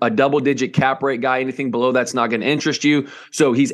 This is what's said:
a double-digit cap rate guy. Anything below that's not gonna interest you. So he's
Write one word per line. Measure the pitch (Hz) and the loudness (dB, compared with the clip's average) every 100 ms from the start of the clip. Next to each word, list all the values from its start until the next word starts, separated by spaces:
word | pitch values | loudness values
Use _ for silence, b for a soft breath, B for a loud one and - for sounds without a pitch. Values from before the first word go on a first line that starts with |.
a | 120 | 0
double-digit | 110 139 147 135 131 127 | 2 2 2 0 0 0
cap | - 135 135 | 0 0 0
rate | 139 120 | -2 -2
guy. | 131 127 | -2 -2
Anything | 131 127 135 | -2 -4 -4
below | 120 127 | 0 2
that's | 127 123 | 0 0
not | 127 117 | -2 -2
gonna | 113 | 0
interest | 113 147 156 135 | 0 0 -2 0
you. | 143 147 139 B B | 2 2 -2 B B
So | - 143 | 0 2
he's | 120 131 | 4 0